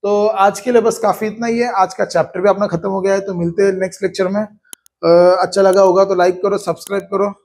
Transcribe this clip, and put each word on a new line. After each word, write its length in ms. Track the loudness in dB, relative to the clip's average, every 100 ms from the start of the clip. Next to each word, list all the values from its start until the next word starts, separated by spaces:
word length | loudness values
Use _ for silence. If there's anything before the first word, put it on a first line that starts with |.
तो 220 | 0 0 0
आज 340 | 2 2 2
के 120 | 0
लिए 80 | 2
बस 180 | 2 -2
काफी 280 | -2 -2 -6
इतना 200 | -6 -4
ही 120 | -2
है, 140 | -2
आज 220 | 0 -2
का 100 | -2
chapter 360 | -4 -2 -4 -2
भी 80 | 0
अपना 180 | 0 -2
खत्म 220 | -4 -4
हो 120 | -4
गया 140 | -2
है। 60 | -2
तो 140 | -4
मिलते 280 | -4 -4 0
हैं 100 | -2
next 300 | 0 -6 -6
lecture 260 | -8 -4 -4
में। 140 | -2
अ, 920 | -6 _ _ -20 _ _ 2 6 6 4
अच्छा 220 | 0 2
लगा 180 | 4 6
होगा 240 | 4 4
तो 100 | 2
लाइक 280 | 2 0 0
करो, 160 | -2 -4
subscribe 440 | -4 -8 -6 -8
करो। 300 | -6 -4 -4 -6